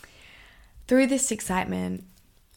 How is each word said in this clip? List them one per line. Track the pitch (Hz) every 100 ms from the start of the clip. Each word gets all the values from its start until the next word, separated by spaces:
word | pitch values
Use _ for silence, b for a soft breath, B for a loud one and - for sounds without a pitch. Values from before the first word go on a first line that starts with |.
| B B B B B B B B -
Through | 254 262
this | 269 -
excitement, | 214 - 185 185 185 180 185 - - _ _ _